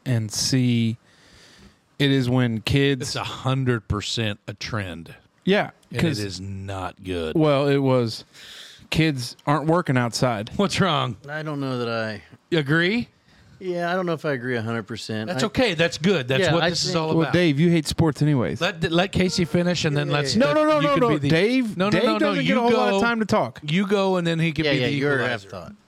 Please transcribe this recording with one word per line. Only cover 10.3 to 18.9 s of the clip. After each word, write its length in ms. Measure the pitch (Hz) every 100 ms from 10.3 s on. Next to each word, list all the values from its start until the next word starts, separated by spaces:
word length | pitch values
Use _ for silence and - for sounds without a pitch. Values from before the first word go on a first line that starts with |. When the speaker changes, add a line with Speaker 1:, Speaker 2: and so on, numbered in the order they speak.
| 107 117 -
Speaker 2:
What's 220 | 196 -
wrong? 380 | 190 143 127 - 143
Speaker 3:
I 140 | 156
don't 180 | 151 143
know 200 | 135 123
that 100 | 117
I 320 | 113 110 101 - - _
Speaker 2:
You 80 | 165
agree? 480 | 139 165 175 240 226 _ _ - - -
Speaker 3:
Yeah, 320 | 190 175 175
I 60 | 185
don't 100 | 175
know 60 |
if 120 | 156 160
I 80 |
agree 240 | 131 127 120
a 40 |
hundred 220 | 110 117
percent. 460 | 104 110 - 110 110
Speaker 2:
That's 120 | 185
Speaker 3:
I 40 | 214
Speaker 2:
okay. 280 | - 240 160
That's 220 | 170 -
good. 300 | 170 170 123
That's 140 | 135
Speaker 3:
Yeah, 120 | 170
Speaker 2:
what 80 | 165
Speaker 3:
I 80 | 170
Speaker 2:
this 120 | 165
is 60 | 165
Speaker 3:
think 60 | 170
Speaker 2:
all 80 | 160 160
Speaker 1:
Well, 60 |
Speaker 2:
about. 120 | 143
Speaker 1:
Dave, 240 | 175 170 139
you 120 | 170
hate 180 | 170 -
sports 340 | - 165 -
anyways. 380 | 147 135 82 104
Speaker 2:
Let, 320 | 175 165 180